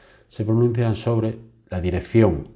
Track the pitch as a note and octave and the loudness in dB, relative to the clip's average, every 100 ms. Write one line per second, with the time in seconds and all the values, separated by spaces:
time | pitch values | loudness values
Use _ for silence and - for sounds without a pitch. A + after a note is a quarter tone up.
0 | _ _ _ - G#2+ A2+ A#2+ A#2 A2+ G#2 | _ _ _ -8 -2 2 2 0 -2 -2
1 | A#2+ A2+ A2 - - _ - F#2 F2 F2 | -2 -2 -2 -6 -16 _ -12 -6 -4 -4
2 | - A2+ G#2 D#2 - | 0 4 4 2 -8